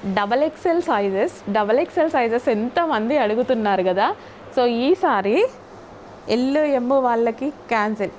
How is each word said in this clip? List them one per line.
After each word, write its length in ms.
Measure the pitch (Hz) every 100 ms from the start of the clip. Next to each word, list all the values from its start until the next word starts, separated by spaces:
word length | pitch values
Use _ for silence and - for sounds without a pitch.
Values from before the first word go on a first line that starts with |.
| 202 190
డబల్ 240 | 208 240 311
ఎక్స్ఎల్ 340 | 311 359 339 339
సైజెస్. 480 | 226 202 190 349 - - 208
డబల్ 220 | 208 240
ఎక్స్ఎల్ 260 | 339 - 320 311
సైజెస్ 320 | 233 233 262 214
ఎంతమంది 600 | 240 349 330 233 220 294
అడుగుతున్నారు 600 | 214 220 240 233 208 190 185
కదా. 180 | 185 240 403 - - - -
So, 80 | 240 233 269
ఈసారి 500 | 370 339 214 196 269 508 - - - - - - - - 233
ఎల్, 200 | 262 285 302 269
ఎమ్ 120 | 240 269 254
వాళ్ళకి 420 | 233 233 226 269 - -
క్యాన్సిల్ 420 | 226 208 214 196